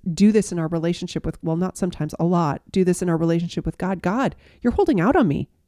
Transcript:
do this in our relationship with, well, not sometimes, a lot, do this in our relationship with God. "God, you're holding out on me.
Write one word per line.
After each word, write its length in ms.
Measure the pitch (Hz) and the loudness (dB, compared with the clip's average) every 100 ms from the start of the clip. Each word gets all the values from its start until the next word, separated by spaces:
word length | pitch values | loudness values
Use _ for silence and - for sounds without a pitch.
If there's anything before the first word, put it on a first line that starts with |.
| - | -6
do 200 | 156 202 | 4 4
this 220 | 214 190 | 4 2
in 40 | 175 | -2
our 100 | 160 | -2
relationship 580 | 170 165 180 180 160 160 | -2 -2 -4 -6 -6 -6
with, 120 | - | -6
well, 140 | 160 165 | -4 -2
not 200 | 185 - | -2 -2
sometimes, 380 | 180 - 151 - | -4 -4 -6 -2
a 80 | 170 | 0
lot, 360 | 180 160 135 - | 2 0 -4 -2
do 140 | 190 180 | 0 2
this 160 | 180 | 2
in 80 | 180 | 0
our 80 | 165 | 0
relationship 480 | 165 170 170 - 170 | 2 0 -2 -6 -8
with 120 | - | -6
God. 240 | 185 185 | -6 -4
"God, 360 | 180 220 247 - - _ | -2 -2 -2 -4 -14 _
you're 120 | 240 | -2
holding 280 | 233 381 220 | 2 2 4
out 160 | 175 294 | 4 4
on 100 | 208 | 2
me. 220 | 139 139 _ | 0 -6 _